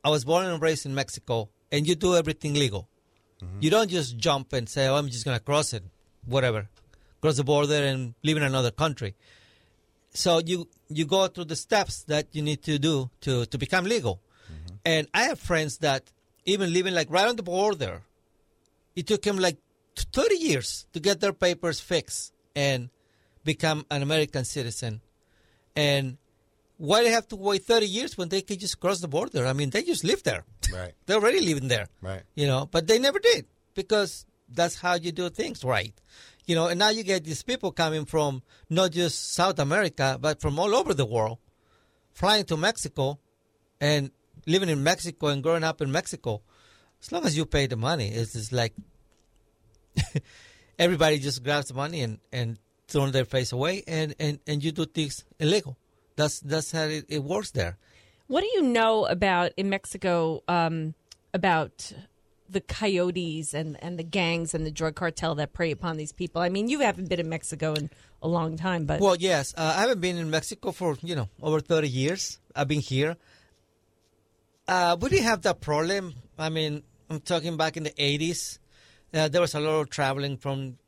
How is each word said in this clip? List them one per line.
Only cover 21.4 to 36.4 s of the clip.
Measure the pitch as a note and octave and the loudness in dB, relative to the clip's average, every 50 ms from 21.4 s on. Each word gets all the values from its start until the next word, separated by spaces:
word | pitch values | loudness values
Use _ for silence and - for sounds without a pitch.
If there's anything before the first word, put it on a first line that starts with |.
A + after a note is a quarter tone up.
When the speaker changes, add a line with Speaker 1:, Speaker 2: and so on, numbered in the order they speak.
| F#3 F3+ F3 E3+ - E3+ C#3+ - | 2 2 2 2 -2 -4 -4 -4
Speaker 1:
fixed | - - F3+ D#3 - - - - - - _ _ _ _ _ | -4 -2 -2 -2 -2 -4 -10 -10 -10 -12 _ _ _ _ _
and | C#3+ C#3 C#3 C3+ B2 A#2+ B2+ _ _ _ _ _ _ _ _ _ _ _ | 0 0 0 0 -2 -4 -10 _ _ _ _ _ _ _ _ _ _ _
become | D3+ D3 - - D#3+ D#3 D3+ D3 _ | -4 -2 0 0 0 0 -2 -4 _
an | D3 C#3+ | -4 -2
American | C#3 C#3+ D#3 D#3+ D3+ D3 - C#3 B2+ | 0 0 2 2 0 0 -2 -6 -4
citizen. | - - D3 B2 A#2 A2 - - A#2 G#2+ A2+ _ _ _ _ _ _ _ _ _ _ _ _ _ _ _ | -4 -6 -6 -6 -6 -6 -6 -6 -8 -8 -8 _ _ _ _ _ _ _ _ _ _ _ _ _ _ _
And | D3+ D3 C#3+ C#3 C#3 C3+ C3 B2+ - _ _ _ _ _ _ _ _ _ _ _ | 0 2 2 2 2 0 -4 -8 -12 _ _ _ _ _ _ _ _ _ _ _
why | - E3 C#3+ G3 A3 A#3+ | -8 0 4 4 6 6
they | A#3 | 6
have | A3+ A3+ A3 _ | 4 2 0 _
to | A3+ | -12
wait | F#3+ F#3+ G#3 G3+ F#3+ - | -4 0 0 0 0 2
thirty | - A3+ A3+ G#3+ | 4 4 4 4
years | G3+ F#3 A3+ C4 D4+ - - | 2 0 -4 -4 -4 -4 -6
when | F3+ E3 | -4 -2
they | F#3 F#3+ | -2 -2
could | F#3+ - G#3 F3+ | -2 -2 -8 -6
just | G3+ F#3 - - | -4 -6 -6 -2
cross | - F3+ G3+ E3+ | 0 -2 0 0
the | F3 D#3 | -4 -2
border? | C3+ D#3+ - - - C#3 B2 | -2 -2 -2 -2 -2 0 0
I | C3 C3 | 0 0
mean, | C#3 C#3+ C3+ | 0 -2 0
they | - G#3 | 0 -2
just | E4+ F4 E4 - - | 0 0 -2 0 2
live | F3 D#4 F#4+ - | 0 0 0 0
there. | - G#2+ F2 - _ - - - - - | -2 -2 -2 -8 _ -12 -4 -4 -4 -2
Speaker 2:
Right. | F#2 F2+ F2+ - _ | -4 -10 -10 -12 _
Speaker 1:
<laughs> | _ | _
They're | - G3 | 0 2
already | G#3+ G#3 A#3 D4 F#4+ | 4 4 4 4 4
living | D#4 E3+ D#3 C#3 C3 C3 | 2 2 0 0 0 0
there. | B2 G#2+ G2+ - _ _ | 0 -2 -2 -6 _ _
Speaker 2:
Right. | F#2 F#2+ F#2+ F#2 F#2 _ _ | -10 -8 -8 -8 -12 _ _
Speaker 1:
You | D3 D3 C#3 | -2 0 2
know, | C3 C3 C#3+ - | 2 0 -2 0
but | - E3 E3 | -2 0 4
they | D#3+ A3 A#3+ | 4 4 4
never | C4 C#4+ C#4 G4 | 4 2 2 4
did | - A#4 A#4 - - _ _ _ _ _ _ | 4 4 4 4 0 _ _ _ _ _ _
because | G3 F#3 _ A3 G#3 G3+ F3 - - - _ _ _ _ _ | -10 -2 _ 2 2 2 0 -4 -12 -16 _ _ _ _ _
that's | B2+ C#3+ E3+ E3+ - - | 0 0 0 0 0 -2
how | - F3 F3 | 0 0 0
you | F3 E3 F3 | 0 0 -4
do | E3 - F3+ F3 | -4 -4 -6 -6
things, | - - C#4 D#4+ A#3 - - | -4 -6 -6 -6 -6 -6 -2
right? | B2+ B2 G#2 A#2 A2 - _ _ _ - - - - _ _ | 0 0 0 0 -2 -10 _ _ _ -20 -20 -20 -20 _ _